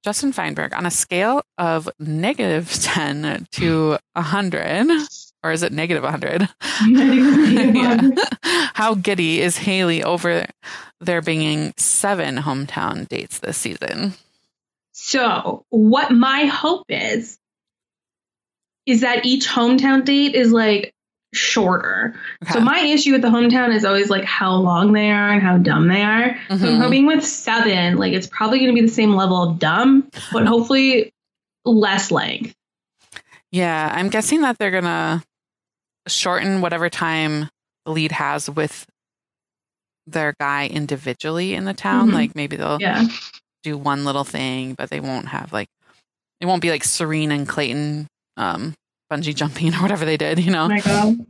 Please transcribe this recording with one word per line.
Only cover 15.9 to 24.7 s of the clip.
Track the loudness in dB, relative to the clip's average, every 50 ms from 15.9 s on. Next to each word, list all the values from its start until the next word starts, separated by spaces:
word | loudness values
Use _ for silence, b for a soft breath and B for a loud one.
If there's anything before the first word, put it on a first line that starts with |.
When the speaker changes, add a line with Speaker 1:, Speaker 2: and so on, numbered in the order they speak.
| 6 4 4 4
Speaker 2:
my | 4 4 6 4 2 2 2
hope | 0 0 0 0 0 -2 -2 -4 -8
is, | -6 -6 -4 -4 -4 -4 -6 -8 -18 _ _ _ _ _ _ _ _ _ _ _ _ _ _ _ _ _ _ _ _ _ _ _ _ _ _ _ _ _ _
is | 2 2 4
that | 4 2 0 0 2
each | 2 2 2 0
hometown | -2 0 2 4 4 4 4 4 4 4 4 4
date | 4 2 4 2 2 2
is, | 4 4 6
like, | 6 6 4 4 2 2 -2 -6 _ _ _ _ _ _ _ _ -6
shorter. | -4 -2 0 0 2 2 2 2 0 -2 -2 -4 -2 -4 -6 -6 B B B B B -6
Speaker 1:
Okay. | -2 0
Speaker 2:
So | 2
my | 2 4 4 2
issue | 2 2 2 2 4 4 2
with | 4
the | 4 4
hometown | 4 4 4 4 4 4 4 4 2
is | 2 2
always, | 2 2 2 2 2
like, | 0 -2 -2
how | -2 -2 0 0 2 2
long | 2 2 2